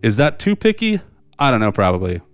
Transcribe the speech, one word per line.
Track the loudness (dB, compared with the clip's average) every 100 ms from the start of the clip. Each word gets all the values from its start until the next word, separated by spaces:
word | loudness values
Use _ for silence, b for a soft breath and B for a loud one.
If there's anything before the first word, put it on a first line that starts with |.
Is | 0 2
that | 0 0
too | -2
picky? | 0 0 0 -2 -2 -6 _ _ _
I | 0
don't | 2
know, | 0
probably. | 0 0 0 -2 -6 -10